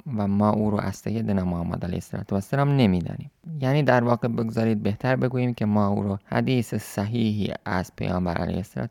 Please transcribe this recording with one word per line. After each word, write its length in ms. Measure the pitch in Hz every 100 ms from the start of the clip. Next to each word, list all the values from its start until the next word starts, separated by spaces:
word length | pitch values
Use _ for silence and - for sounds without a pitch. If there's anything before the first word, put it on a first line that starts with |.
| 151 107
و 100 | 101
ما 220 | 101 107
او 220 | 107 107
رو 80 | 104
از 160 | 95 -
سیدنا 500 | 104 110 110 98 90
محمد 400 | 85 87 87 87
علیه 100 | 90
الصلاة 300 | - 101 101
و 40 | 98
السلام 340 | - 139 143
نمی‌دانیم. 600 | 139 107 90 78 - - - 165 156
یعنی 240 | 131 147
در 200 | 127 123
واقع 240 | 120 120 120
بگذارید 560 | 117 113 113 113 107
بهتر 320 | 107 104 127 127
بگوییم 380 | 127 127 123
که 120 | 117 107
ما 220 | 104 101
او 160 | 104
رو 140 | 101 98 -
حدیث 480 | 120 120 127 110
صحیحی 800 | 110 - - 101 120 110 107 95 - -
از 260 | 92 - -
پیامبر 420 | 101 90 90 -
علیه 180 | 85 90
الصلاة 340 | 95 131 120